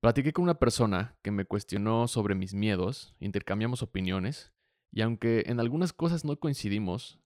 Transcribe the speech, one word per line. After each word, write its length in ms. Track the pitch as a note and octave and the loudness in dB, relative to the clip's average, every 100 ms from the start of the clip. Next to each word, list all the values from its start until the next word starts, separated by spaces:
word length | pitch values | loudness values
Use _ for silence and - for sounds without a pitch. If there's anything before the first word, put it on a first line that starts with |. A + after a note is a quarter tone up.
Platiqué 320 | A#2 A#2 C#3 | 4 4 2
con 100 | D3+ | 2
una 160 | F3 E3 | 2 4
persona 580 | B2 - A#2 F#2+ A2 - | 2 4 2 2 -2 -6
que 80 | - | -4
me 160 | G2+ F#2+ | -2 -2
cuestionó 600 | G2+ - F#2 G#2+ A2+ A#2+ | -4 -4 -2 0 2 2
sobre 280 | - G2+ | 0 0
mis 200 | F#2+ F#2+ | 0 -2
miedos, 600 | G2 G#2+ F#2+ F#2 C3 - _ | 0 0 2 0 -4 -12 _
intercambiamos 640 | G2 G2 - G2+ A2+ B2 | -6 -4 -2 -2 -2 -2
opiniones, 680 | G#2+ F#2+ F#2 F#2+ F#2 D3+ - _ _ _ _ | -6 -4 -2 0 -2 -6 -12 _ _ _ _
y 80 | - | -2
aunque 440 | A2 A2+ A2+ A2+ - | 0 0 2 2 2
en 120 | A#2+ | 0
algunas 340 | A#2 D3+ F3 | 0 2 -2
cosas 320 | - E3 E3+ | 0 0 0
no 140 | D3 C#3 | -2 -2
coincidimos 840 | D#3 C#3 G#2+ G2+ G2 F#2 - - | -2 -2 -2 0 0 -4 -6 -20